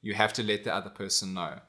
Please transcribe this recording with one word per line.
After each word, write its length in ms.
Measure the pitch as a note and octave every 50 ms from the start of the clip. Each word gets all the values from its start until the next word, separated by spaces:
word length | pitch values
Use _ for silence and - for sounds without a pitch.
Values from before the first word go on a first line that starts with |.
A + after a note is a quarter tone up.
you 140 | - G#2+ G2+
have 180 | G2+ A2 G#2+ -
to 80 | - G#2+
let 220 | G#2+ G#2 G2+ -
the 100 | - E2
other 160 | G2 F#2+ G2+
person 440 | - - G2+ F#2+ - - G2+ F#2+ F#2
know. 240 | F#2 F2 D#2 D2+ - -